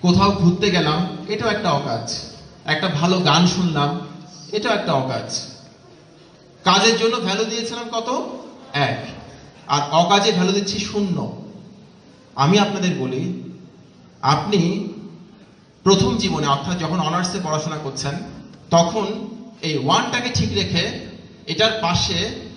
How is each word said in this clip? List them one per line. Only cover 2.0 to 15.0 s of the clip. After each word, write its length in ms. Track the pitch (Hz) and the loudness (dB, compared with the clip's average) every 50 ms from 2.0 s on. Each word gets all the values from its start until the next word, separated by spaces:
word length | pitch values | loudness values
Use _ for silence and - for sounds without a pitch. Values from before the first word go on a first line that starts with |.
| - - - - - - - - - - - - - | -4 -6 -8 -10 -10 -12 -16 -18 -20 -20 -20 -16 -4
একটা 240 | - 156 151 - 185 | -4 -2 0 0 -2
ভালো 320 | 151 147 160 180 190 180 | 0 2 2 4 4 4
গান 260 | 175 147 143 165 180 | 4 4 4 6 6
শুনলাম, 540 | 175 - 185 185 175 156 143 143 147 170 175 - - - - - - - - - - - | 4 4 2 0 0 2 2 0 0 -2 -4 -8 -12 -16 -18 -20 -20 -20 -20 -14 -6 -4
এটাও 200 | 214 208 247 220 | -4 0 0 0
একটা 200 | 202 160 - 156 | 0 0 0 0
অকাজ। 540 | 135 131 131 123 113 - - - - - - - - - - - - - - - - - - - - - - - - - - - - - | 0 0 -2 -4 -6 -6 -6 -8 -8 -8 -10 -16 -20 -20 -20 -20 -20 -20 -20 -20 -20 -20 -20 -20 -20 -20 -20 -20 -20 -20 -20 -20 -4 0
কাজের 340 | 190 185 196 196 226 226 - | 2 4 6 6 4 4 4
জন্য 220 | 226 226 233 - | 2 0 0 0
ভ্যালু 240 | - 185 196 214 226 | -2 -2 -2 -2 -2
দিয়েছিলাম 400 | 220 220 233 220 - 233 240 233 226 226 | -2 -2 -6 -6 -6 -8 -8 -10 -6 -6
কত? 360 | 226 226 240 262 320 320 - - - - - - - - - - | -6 -4 -4 -4 -4 -6 -8 -10 -12 -14 -16 -18 -20 -20 -8 -2
এক, 340 | 143 143 123 113 - - - - - - - - - - - - - - | -2 0 0 -2 -4 -8 -12 -14 -14 -16 -18 -20 -20 -20 -20 -20 -20 -4
আর 160 | - - 147 143 143 | 0 0 0 0 2
অকাজে 420 | 147 165 175 180 202 202 208 226 196 | 4 4 4 6 4 4 4 4 2
ভ্যালু 200 | 175 180 185 196 | 2 2 2 2
দিচ্ছি 260 | 202 202 - - - | 0 -2 -2 -4 -6
শূন্য। 640 | - - - 208 208 185 170 147 - - - - - - - - - - - - - - - - - - - - - - - | -6 -4 -2 -2 -2 0 -2 -4 -4 -6 -8 -12 -14 -16 -16 -18 -20 -20 -20 -20 -20 -20 -20 -20 -20 -20 -20 -20 -20 -18 0
আমি 240 | - 135 151 185 208 | 2 4 6 6 6
আপনাদের 360 | 202 208 202 190 175 180 156 131 | 4 4 0 -2 0 0 0 0
বলি, 540 | 131 127 127 135 170 185 - - - - - - - - - - - - - - - - - - - | -2 -4 -2 -4 -4 -4 -6 -6 -8 -12 -16 -16 -20 -20 -20 -20 -20 -20 -20 -20 -20 -20 -18 -4 2
আপনি 680 | 131 147 - - 202 208 190 160 175 202 214 208 - - - | 2 2 2 0 0 2 2 2 2 0 -2 -4 -6 -10 -12